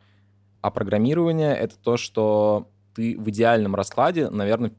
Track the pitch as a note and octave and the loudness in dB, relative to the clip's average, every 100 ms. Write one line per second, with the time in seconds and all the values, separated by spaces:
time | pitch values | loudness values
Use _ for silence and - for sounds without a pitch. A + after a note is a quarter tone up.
0 | _ _ _ _ _ _ G2+ - G2+ G#2 | _ _ _ _ _ _ -6 -4 -2 0
1 | A#2 D#3+ E3+ D#3+ D3+ C#3 A2+ - - A#2+ | 2 2 0 0 0 0 -4 -4 -2 -2
2 | - - G#2+ G#2+ G#2+ G#2 - _ _ - | -2 -2 0 2 2 0 -4 _ _ -6
3 | A2+ - A2 G#2 A2+ A#2 G#2 G2 G2 - | -6 -4 -4 0 4 4 2 -2 -2 0
4 | C#3+ F3 C3 G#2 G2+ A2+ A2+ | 0 0 -2 -2 -2 0 -2